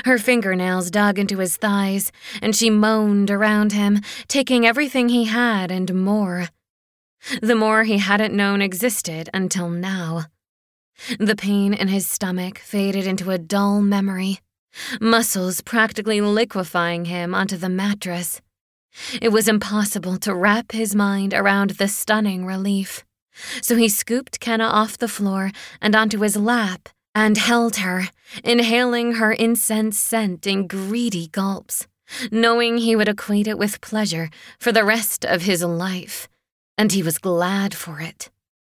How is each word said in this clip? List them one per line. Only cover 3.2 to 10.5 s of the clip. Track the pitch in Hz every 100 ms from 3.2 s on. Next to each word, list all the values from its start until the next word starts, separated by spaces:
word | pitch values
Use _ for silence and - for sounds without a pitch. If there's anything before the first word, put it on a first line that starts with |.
| 196
around | 202 214 214 214
him, | 202 202 208 202 - -
taking | 285 262 254 233
everything | 233 285 254 240
he | 240 226
had | 226 240 208 180
and | 185 185
more. | 185 190 214 196 175 175 _ _ _ _ _ _ _ - 269
The | 220 233
more | 214 220
he | 220 202
hadn't | 190 202 214 202
known | 202 202
existed | 196 180 247 208 - 160 165 190
until | 185 185 175
now. | 170 185 190 165 165 156 _ _